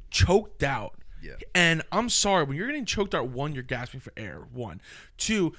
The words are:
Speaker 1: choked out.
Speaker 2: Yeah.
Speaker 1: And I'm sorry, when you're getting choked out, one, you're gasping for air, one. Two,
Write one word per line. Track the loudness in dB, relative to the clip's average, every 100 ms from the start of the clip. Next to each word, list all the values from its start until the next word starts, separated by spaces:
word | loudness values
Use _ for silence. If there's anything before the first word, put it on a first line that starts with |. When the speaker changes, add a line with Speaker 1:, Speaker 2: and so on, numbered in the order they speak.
| -4
Speaker 1:
choked | 4 6 6 4 -2
out. | 0 0 -4 -10 -14 -12
Speaker 2:
Yeah. | -12 -12 -2 4
Speaker 1:
And | 4 4 0
I'm | -2 0
sorry, | 2 4 4
when | 2 -2
you're | -4
getting | -4 -2
choked | -2 0 0
out, | -2
one, | -4 -4
you're | -4
gasping | -6 -6 -6 -12
for | -14 -12
air, | -12 -12 -12
one. | -10 -10 -10 -16 -20 -16 -4
Two, | 0 2 2